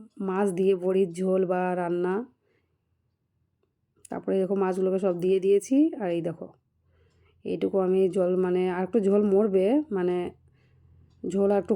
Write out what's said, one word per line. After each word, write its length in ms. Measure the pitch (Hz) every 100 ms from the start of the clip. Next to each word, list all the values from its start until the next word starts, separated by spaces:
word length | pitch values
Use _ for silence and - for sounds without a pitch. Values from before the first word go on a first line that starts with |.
| 214 - 196
মাছ 180 | 190 202 175
দিয়ে 160 | 190 190
বড়ির 260 | 180 190 190 170
ঝোল 220 | 185 185 180
বা 100 | 180 180
রান্না। 400 | 180 175 175 180 196 254 _ _ _ _ _ _ _ _ _ _ _ _ _ _ _ _ _ -
তারপরে 280 | 175 - 190
দেখো 120 | 185 196
মাছগুলোকে 360 | 185 185 190 190 190
সব 80 | 175
দিয়ে 140 | 185 190
দিয়েছি। 360 | 190 202 - 269 320 277
আর 80 | 185 170
এই 60 |
দেখো 260 | 165 165 - - _ _ _ _ _ _ _ _
এইটুকু 320 | - 180 190 196 185
আমি 140 | 185 190 185
জল 160 | 180 185
মানে 180 | 180 180 185
আর 120 | 180
একটু 140 | 185 233
ঝোল 220 | 196 202 208
মরবে, 340 | 196 214 190 190 285 302 196
মানে 200 | 180 180 175 - _ _ _ _ _ - _ _
ঝোল 260 | - 190 196
আর 80 | 202
একটু 120 | 190